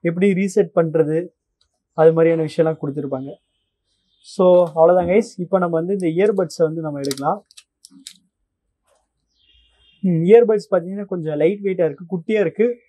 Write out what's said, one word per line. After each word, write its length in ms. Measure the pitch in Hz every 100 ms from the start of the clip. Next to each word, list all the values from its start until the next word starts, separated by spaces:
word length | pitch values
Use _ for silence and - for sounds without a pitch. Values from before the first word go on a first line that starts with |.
| -
எப்படி 200 | 170 202 185
ரீசெட் 300 | 196 208 175 -
பண்றது, 400 | 165 160 151 160 175 _ _ _ _ _ _ -
அது 120 | 160 165
மாதிரியான 300 | 165 165 156
விஷயம்லாம் 320 | - 160 156
கொடுத்துருப்பாங்க. 480 | 147 147 139 131 139 151 _ _ _ _ _ _ _ _ - -
So 120 | 185 180 170 160
அவ்வளோதான் 340 | 165 180 175
guys, 180 | 196 220 - 170
இப்போ 140 | 190 175
நம்ம 100 | 165
வந்து 160 | 175 202
இந்த 100 | 175 160
இயர்பட்ஸை 460 | 208 196 175 - 160
வந்து 140 | 160 156
நம்ம 120 | 143 139
எடுக்கலாம். 340 | 131 143 202 _ - _ _ _ 139 - - _ _ _ _ _ _ _ _ _ _ _ _ _ _ _ _ _ _ 190
ம், 140 | 165 170
earbuds 420 | 226 226 214 -
பார்த்தீங்கன்னா 380 | 185 170 196 196
கொஞ்சம் 260 | 185 156 147 160
லைட் 180 | 208 196
வெயிட்டா 200 | 185 160
இருக்கு, 240 | 139 170 185
குட்டியா 260 | 165 214 175
இருக்கு. 200 | - 233 240